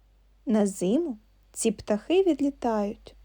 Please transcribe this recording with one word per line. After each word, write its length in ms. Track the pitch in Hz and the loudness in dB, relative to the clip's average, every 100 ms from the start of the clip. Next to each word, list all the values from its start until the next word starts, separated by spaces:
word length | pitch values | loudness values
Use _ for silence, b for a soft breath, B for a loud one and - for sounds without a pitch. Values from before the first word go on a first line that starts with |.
| _ _ _ _ 285 | _ _ _ _ 0
На 220 | 214 208 | 2 2
зиму 500 | 190 180 269 339 214 _ _ _ | 0 0 0 -2 -8 _ _ _
ці 180 | - 226 | -4 -2
птахи 520 | 220 - 208 - 359 | -2 -2 -4 0 2
відлітають. 920 | 392 285 285 - 240 214 202 - - - | 2 2 -2 -2 -2 -2 -4 -8 -16 -20